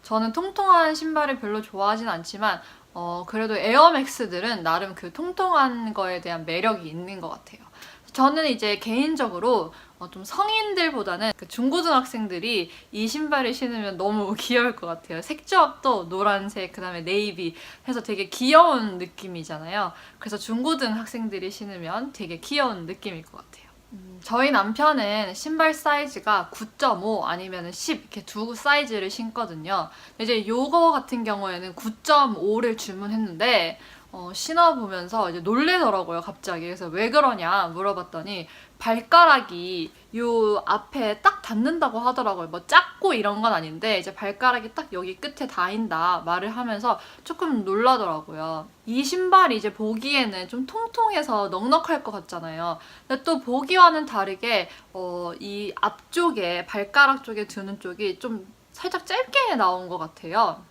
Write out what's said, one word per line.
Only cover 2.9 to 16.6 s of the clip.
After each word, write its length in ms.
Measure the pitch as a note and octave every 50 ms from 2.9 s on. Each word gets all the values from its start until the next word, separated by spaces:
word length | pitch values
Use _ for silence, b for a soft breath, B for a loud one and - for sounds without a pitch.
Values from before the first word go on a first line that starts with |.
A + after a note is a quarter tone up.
| _
어, 300 | F3 F3 F3 F3 F3 F3+ -
그래도 280 | - A3 A3 A3 G#3+
에어맥스들은 1040 | F#3+ D#3+ G#3+ A#3+ C#4 D#4 E4+ E4 C4+ C4+ C4+ - - A#3+ F#3+ F3 F3 G3 A#3 A#3 F#3+
나름 320 | E3 D#3+ E3 F3 G3 F#3+ F3+
그 180 | - - F3
통통한 840 | - - E4 F4+ F4+ - F#4+ F#4 F4 D4+ C4+ C4 A#3+ A#3 A3+ A3 G#3+
거에 260 | G3+ F#3+ F#3 F3+ F3
대한 240 | F3 F3 E3+ E3 D#3+
매력이 440 | D#3+ E3 F3+ G3 A3+ G#3+ F3+ E3+ D#3
있는 320 | D#3 E3+ F3+ F#3 G3 F#3
것 80 | E3 -
같아요. 320 | - - _ - - - - - B B B B B B B -
저는 340 | - - C4 C#4 D4 D#4+ D#4+
이제 320 | D4 A#3+ G#3+ G#3+ G#3 G#3 G3+
개인적으로, 960 | - A3+ A3 B3 C#4+ D#4 D#4+ D4+ C4 G#3+ F3+ F3 F#3+ B3 B3 G#3 D#3+ E3 B B B B B _
어, 100 | F3+ F3
좀 140 | - F#3 G3
성인들보다는 1080 | - - F4+ G4+ G#4+ A4 A4 G#4+ G#4 G4 F4+ E4+ D#4+ C#4+ A#3+ G3+ F#3+ F3 F3 A3 A3 G#3
그 100 | - -
중고등학생들이 1200 | - - - B3 C4+ D4 F4 E4 E4+ D4 B3+ B3+ C4 - A3+ G#3+ G3 F3+ E3+ F3+ A#3 A#3 G3 E3+ E3+ B B B B
이 180 | - G#3 A3 A3+
신발을 460 | B3 D4+ D#4 D4 D4 C4+ C4 A#3 B3+
신으면 420 | - C4+ A#3+ A#3+ A3 G#3 G3 F#3+
너무 380 | E3+ F#3+ G3+ G#3+ G#3+ G3+ F#3+ G#3+
<laughs> 40 | -
귀여울 360 | - - A#3+ A#3+ A#3+ B3 A#3
것 120 | - -
같아요. 360 | E3+ E3 E3 - - E3+ E3
색조합도 840 | - - D#4 D4+ - - F#4+ F#4 D#4 C#4+ D4 - - C4+ A#3+ G3+ E3+ E3
노란색, 640 | F3+ F#3+ G3+ G#3 G3+ G3 G3 G3+ - G#3